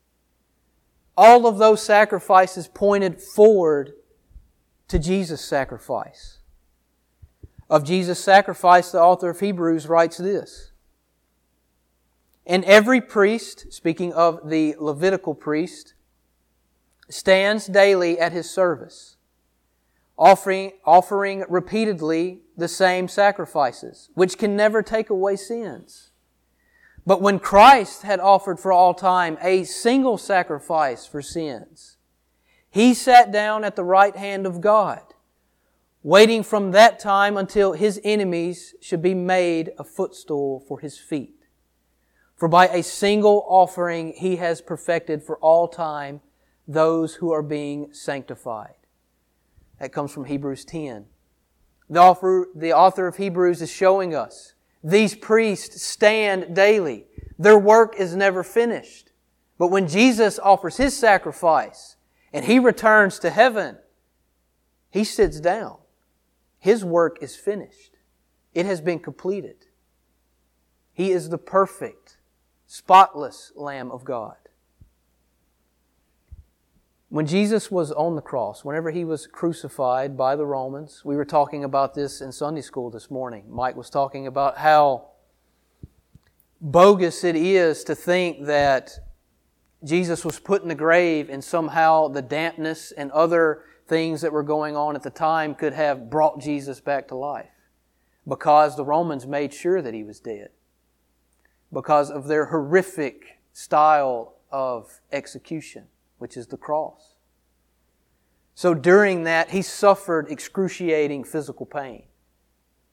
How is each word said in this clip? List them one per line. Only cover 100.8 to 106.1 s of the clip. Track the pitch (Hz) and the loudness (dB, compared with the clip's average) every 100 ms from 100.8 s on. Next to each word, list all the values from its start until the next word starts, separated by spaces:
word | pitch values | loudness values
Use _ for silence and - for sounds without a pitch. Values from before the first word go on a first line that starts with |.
| _ _ _ _ _ _ _ _ _ | _ _ _ _ _ _ _ _ _
because | 143 131 147 143 | -10 0 0 0
of | 143 139 | -6 -4
their | 151 147 | -4 -2
horrific | 160 139 180 185 156 139 - _ _ _ | -4 0 -2 -2 -8 -10 -10 _ _ _
style | - - 151 156 147 131 120 113 _ - | -18 -4 2 4 2 0 -4 -10 _ -10
of | 139 131 117 104 _ - | -6 -6 -8 -12 _ -12
execution, | 143 - 131 - 160 - 117 _ _ _ | -12 -12 -20 -14 -14 -14 -20 _ _ _